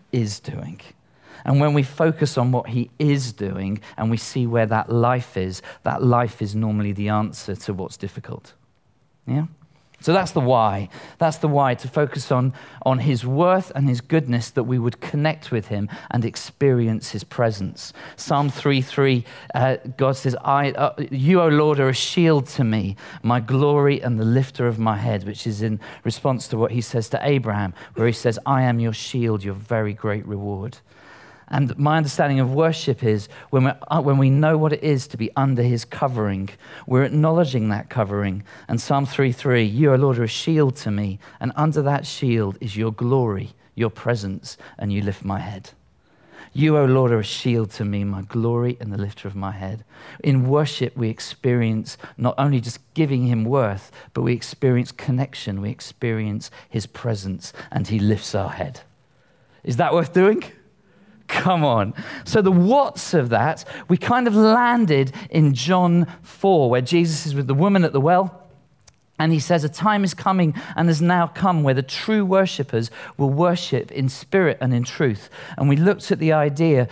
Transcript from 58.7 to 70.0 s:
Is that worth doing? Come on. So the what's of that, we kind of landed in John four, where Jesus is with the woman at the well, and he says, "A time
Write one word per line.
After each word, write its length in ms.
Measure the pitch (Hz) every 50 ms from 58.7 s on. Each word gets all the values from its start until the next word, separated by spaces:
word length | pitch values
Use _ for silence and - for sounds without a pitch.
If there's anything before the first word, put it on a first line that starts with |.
| - - - _ _ _ _ _ _ _ _ _ _ _ _ _ _ _ -
Is 140 | - 123
that 180 | 120 170 147 143
worth 180 | 170 165 - -
doing? 300 | 180 185 196 220 - - - - - _ _ _ _ _ _ _ _ _ _ - - _ -
Come 360 | - - - 180 185 170 151
on. 280 | 143 120 113 101 107 - - - - - - -
So 160 | - - 220
the 120 | 196 190 190
what's 600 | 175 175 196 247 285 277 226 - - - - -
of 180 | 165 131 120
that, 340 | 117 107 117 151 165 - - - - - - -
we 80 | 180
kind 320 | - - - 240 254 247 233
of 80 | 208
landed 720 | 214 220 220 220 240 247 240 240 240 226 170 151 135 135 131 - - - -
in 260 | - 165 151 147 139
John 520 | 117 123 156 185 180 180 175 170 175 170 - - - -
four, 480 | - - - - 196 190 160 139 120
where 100 | 123 123
Jesus 460 | 127 123 170 170 170 165 160 143 -
is 80 | 156 139
with 140 | 143 139 127
the 60 | 135
woman 280 | 139 170 202 202 190 170
at 100 | 156 -
the 80 | 139
well, 480 | 131 160 180 180 196 180 - - - - - _ _ _ _ _ _ - - _ _ _ _ -
and 140 | 156 160 165
he 80 | 156
says, 240 | 127 - 175 165 147
"A 40 | 151
time 360 | - - 165 214 214 202